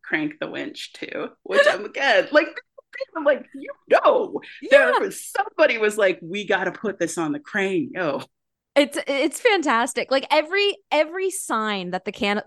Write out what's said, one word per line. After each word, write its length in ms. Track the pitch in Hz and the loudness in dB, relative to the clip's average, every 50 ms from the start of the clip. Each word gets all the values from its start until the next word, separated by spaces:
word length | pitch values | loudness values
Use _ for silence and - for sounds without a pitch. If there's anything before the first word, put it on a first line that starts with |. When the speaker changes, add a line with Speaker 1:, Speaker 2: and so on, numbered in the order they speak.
| - | -8
Speaker 1:
crank 300 | - - 156 151 147 147 - | -6 -4 -4 -4 -4 -6 -8
the 80 | 156 - | -10 -8
winch 460 | - 139 143 - - - - - - | -8 -10 -10 -10 -12 -14 -16 -16 -14
to, 360 | - - - - - - 247 - _ | -16 -14 -12 -10 -8 -10 -10 -12 _
which 240 | _ - - - 571 587 | _ 0 2 4 4 4
I'm, 160 | - - - | 2 0 -4
again, 440 | - - 302 277 269 220 190 170 - | -10 -6 -2 0 4 4 4 2 4
like, 180 | 277 302 330 330 - - - _ _ - - _ - - 539 - - 330 | 2 2 2 2 -2 -12 -18 _ _ -20 -20 _ -14 -14 -14 -10 -10 -2
I'm 60 | 294 | 0
like, 240 | 285 277 233 - - - | 0 0 0 -2 -8 -18
you 140 | 269 285 - - - _ - | -16 -16 -16 -18 -18 _ 2
know, 500 | - - - - - - - - - - - - - - 269 403 | 2 4 4 4 4 4 0 -2 -6 -10 -12 -12 -16 -16 2 6
there 220 | 523 277 269 247 | 6 6 6 6
Speaker 2:
Yeah. 80 | - 440 | 2 0
Speaker 1:
was, 320 | - 381 - - - - | 0 -2 -6 -10 -14 -8
somebody 480 | - 427 403 427 - - 311 285 240 226 | -6 -6 -6 -4 0 2 2 2 4 2
was 180 | 214 214 214 220 | 0 0 2 2
like, 220 | 202 190 185 185 | 2 2 0 -2
"We 240 | 170 160 185 208 208 | -6 -10 -8 -8 -4
gotta 260 | 170 202 185 185 180 | -2 -2 -2 -2 -4
put 280 | 170 - - 208 190 - | -6 -6 -6 -8 -4 -4
this 180 | 170 160 - 175 | -4 -4 -2 -4
on 140 | 165 151 | -4 -4
the 80 | 147 147 | -4 -6
crane, 500 | - - - 208 190 196 190 170 147 - | -8 -6 -4 -2 -2 0 0 -2 -4 -4
yo." 300 | 156 185 180 151 135 - - - _ _ _ _ _ _ _ _ _ | -6 -4 -4 -4 -4 -6 -8 -12 _ _ _ _ _ _ _ _ _
Speaker 2:
It's, 220 | 277 294 285 285 - - - | 2 2 2 0 -4 -4 -2
it's 320 | 277 277 269 320 - - | -2 0 0 -2 -2 0
fantastic. 720 | - 494 415 370 277 302 233 226 240 277 - 247 185 - | 2 2 4 4 2 2 2 2 0 0 -2 -4 -2 0
Like, 140 | 262 277 - - | 0 -2 0 2
every, 440 | - 311 302 311 359 403 403 403 381 - _ _ | 2 2 2 2 0 0 2 0 0 -4 _ _
every 380 | - 302 320 311 339 381 381 381 | 0 0 0 0 -2 -4 -4 -4
sign 600 | 349 - - - 277 220 214 214 208 196 180 180 | -4 -6 -6 -4 -2 -2 -2 -2 -2 -4 -4 -4
that 140 | 180 180 - | -6 -6 -6
the 60 | 214 | -8
can-, 300 | 202 - 214 202 208 214 - | -6 -4 -2 -2 -2 -2 -2